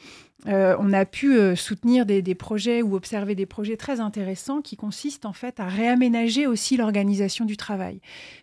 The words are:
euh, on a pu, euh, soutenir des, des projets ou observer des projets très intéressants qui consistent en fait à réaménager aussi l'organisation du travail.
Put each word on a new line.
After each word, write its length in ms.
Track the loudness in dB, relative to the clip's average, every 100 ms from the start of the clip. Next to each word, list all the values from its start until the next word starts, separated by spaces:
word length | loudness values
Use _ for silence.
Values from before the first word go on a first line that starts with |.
| -20 -20 -20 _ -2
euh, 280 | 4 4 4
on 120 | 4
a 140 | 2 0
pu, 320 | 0 4 6
euh, 180 | 4 2
soutenir 500 | -4 -2 2 4 4
des, 160 | 2
des 140 | 0 -4
projets 460 | -4 -2 0 0
ou 140 | 0 -2
observer 400 | -4 -4 -4 -4
des 100 | -4
projets 320 | -6 -6 -6
très 240 | -6 -4
intéressants 600 | -4 -4 -6 -6 -6 -6
qui 140 | -6 -8
consistent 500 | -8 -8 -8 -8 -12
en 60 |
fait 300 | -10 -10 -8
à 40 | -6
réaménager 800 | 0 2 4 4 2 2 2 0
aussi 300 | 0 0 0
l'organisation 680 | 2 2 2 2 0 -2 -4
du 100 | -4
travail. 460 | -6 -6 -6 -10 -16 -20 -20 -20